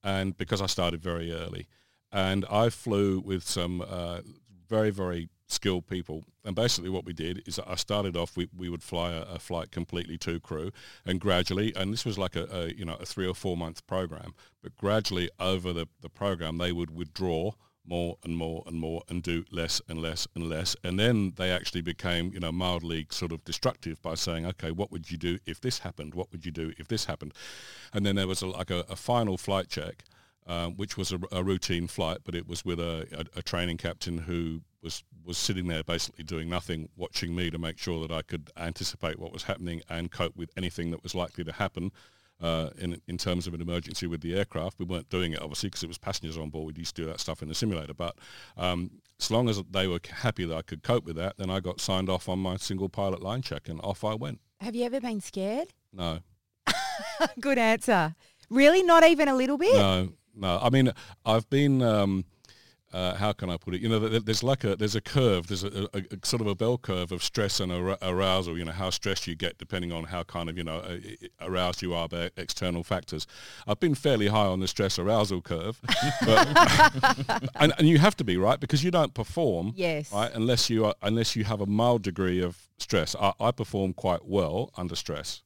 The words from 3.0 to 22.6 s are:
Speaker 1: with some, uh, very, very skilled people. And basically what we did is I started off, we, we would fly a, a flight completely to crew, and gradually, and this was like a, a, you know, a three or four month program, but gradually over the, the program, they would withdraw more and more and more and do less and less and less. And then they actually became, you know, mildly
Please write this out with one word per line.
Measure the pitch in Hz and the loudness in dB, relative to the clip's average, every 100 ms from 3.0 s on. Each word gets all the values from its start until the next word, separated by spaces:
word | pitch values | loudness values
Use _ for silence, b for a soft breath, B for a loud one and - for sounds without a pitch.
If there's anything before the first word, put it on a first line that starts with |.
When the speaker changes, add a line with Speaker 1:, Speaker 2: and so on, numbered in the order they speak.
| 101 95 | 4 2
Speaker 1:
with | 92 95 - | 0 -4 -2
some, | - 87 90 98 | -2 -2 -2 -6
uh, | 92 85 87 - - _ 92 87 | -6 -6 -8 -12 -20 _ -20 _
very, | 110 107 | 2 2
very | 98 92 87 82 _ _ | 2 -4 -4 -8 _ _
skilled | - 101 90 85 | -2 0 0 -2
people. | 92 85 80 - _ | -8 -6 -10 -12 _
And | 107 95 | -6 0
basically | 117 104 90 | 2 0 -2
what | 92 87 | -4 -6
we | |
did | 80 80 92 - | -6 -6 -6 -8
is | 87 | -10
I | 92 90 | -8 -6
started | - 104 98 85 | -2 0 0 -2
off, | 85 - | -4 -4
we, | 87 90 | -6 -6
we | 90 | -8
would | 85 | -8
fly | - 87 87 | -6 -4 -2
a, | 82 | -4
a | 85 87 | -8 -12
flight | - 87 80 | -8 -8 -6
completely | - 85 85 87 82 | -8 -6 -6 -6 -8
to | - 85 | -6 -6
crew, | - 78 85 b b b - | -6 -8 -8 b b b -4
and | 92 | -2
gradually, | 101 90 90 92 107 92 | 4 4 4 0 -2 -2
and | 95 | -4
this | 110 | -4
was | 123 101 | -4 -2
like | 92 - | -4 -4
a, | 85 | -6
a, | 92 85 | -6 -6
you | 87 | -6
know, | 90 82 | -8 -8
a | 90 | -10
three | - 92 | -4 -4
or | 90 | -2
four | 98 87 | -4 -4
month | 82 82 - | -6 -10 -6
program, | 95 90 78 - - b b | -4 -4 -8 -14 -18 b b
but | - - | -20 -4
gradually | 101 107 104 95 87 - | 2 2 2 -2 -2 -2
over | 92 95 90 | -2 0 -2
the, | 85 80 _ | -4 -6 _
the | 82 | -20
program, | - 101 90 80 82 | -4 -2 -2 -4 -2
they | 87 | -2
would | 87 85 80 | -2 -4 -6
withdraw | 82 78 92 82 92 107 _ _ - | -10 -4 -2 0 -2 -6 _ _ -6
more | 87 87 87 | -4 -2 -4
and | 85 85 | -6 -4
more | 82 82 82 | -4 -6 -8
and | 82 | -6
more | 80 82 - | -4 -6 -6
and | 87 | -6
do | 85 85 85 | -2 -4 -4
less | 87 82 - - | -6 -2 -2 -4
and | 80 | -6
less | 82 80 - | -6 -4 -6
and | - 82 | -6 -4
less. | 80 90 - | -4 -4 -4
And | 90 92 | -4 2
then | 110 117 98 - | 4 4 0 -2
they | 92 | 0
actually | 90 - 90 | 0 -2 -6
became, | 85 82 92 87 85 | -6 -6 -2 -2 -2
you | 95 | -4
know, | 87 | -6
mildly | 85 | -2